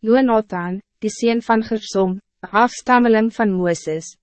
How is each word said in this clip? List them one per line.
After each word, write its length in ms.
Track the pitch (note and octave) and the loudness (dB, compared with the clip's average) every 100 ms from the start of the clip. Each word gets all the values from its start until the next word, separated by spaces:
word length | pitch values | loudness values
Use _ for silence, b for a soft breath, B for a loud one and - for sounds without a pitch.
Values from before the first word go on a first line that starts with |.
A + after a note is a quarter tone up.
Jonathan, 760 | G#3+ B3 C4 A3+ G#3+ F3+ F3 F#3 _ _ G#3+ | 2 2 4 2 0 -6 -6 -8 _ _ -8
die 60 | |
sien 300 | - A#3 A#3 A#3 | -2 0 0 0
van 160 | A3+ | 0
Gersom, 520 | A3 A3 - G3 F#3+ F#3+ | 0 -6 -4 -2 0 -2
een 400 | _ _ - G3+ | _ _ -4 0
afstammeling 680 | B3 - - B3 A#3+ A3 A3+ - | 0 -2 0 2 4 2 2 0
van 160 | A3 | 0
Moses 540 | F#3 F3+ E3+ - D#3+ - - | 0 -2 -2 -4 -8 -10 -20